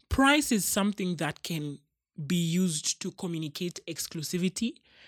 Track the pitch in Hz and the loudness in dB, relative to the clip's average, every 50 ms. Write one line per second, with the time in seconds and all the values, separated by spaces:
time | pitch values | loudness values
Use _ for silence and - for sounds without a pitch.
0 | _ - - 262 269 277 294 302 294 - 240 196 - - - 208 196 208 196 - | _ 0 4 6 6 8 6 6 4 2 2 2 2 0 0 2 2 0 0 -2
1 | 185 180 170 151 160 147 - - - - 170 156 151 147 139 - _ _ _ _ | -2 -2 -2 -2 -4 -4 -4 -6 -8 -6 -6 -6 -6 -6 -8 -12 _ _ _ _
2 | _ _ _ 165 147 139 180 175 170 160 170 180 190 175 151 151 - - - - | _ _ _ -8 -2 0 2 2 2 2 2 2 2 2 0 0 -2 -4 -4 -4
3 | - 180 - - 196 175 170 160 160 147 - - 180 175 - - - 165 160 - | -6 -8 -6 -6 -6 -6 -4 -4 -6 -6 -6 -6 -6 -6 -6 -8 -10 -10 -8 -8
4 | - - - 160 147 - - 175 185 185 - - 226 254 - - _ _ - - | -8 -8 -6 -8 -4 -4 -2 0 0 0 0 0 -2 -2 -4 -6 _ _ -20 -20
5 | - | -20